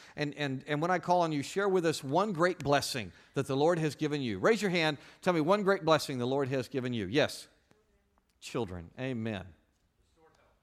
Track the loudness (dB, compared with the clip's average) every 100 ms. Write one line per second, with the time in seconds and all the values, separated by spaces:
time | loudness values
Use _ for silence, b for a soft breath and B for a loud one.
0 | B B -6 -4 -4 -4 -4 -2 0 0
1 | 2 2 2 -2 -4 -2 2 2 2 0
2 | 0 0 2 2 0 2 2 2 2 -6
3 | -8 -12 B -4 -2 2 4 2 0 -2
4 | -2 -2 -4 0 2 2 2 2 0 -2
5 | B B 0 2 4 2 2 2 4 2
6 | 2 -4 0 0 0 -2 -4 -4 -4 -4
7 | 0 2 2 -2 -16 _ _ _ _ _
8 | _ _ _ _ -8 -6 -6 -8 -12 -8
9 | -6 -4 -6 -6 -10 -20 _ _ _ _
10 | _ _ _ _ _ _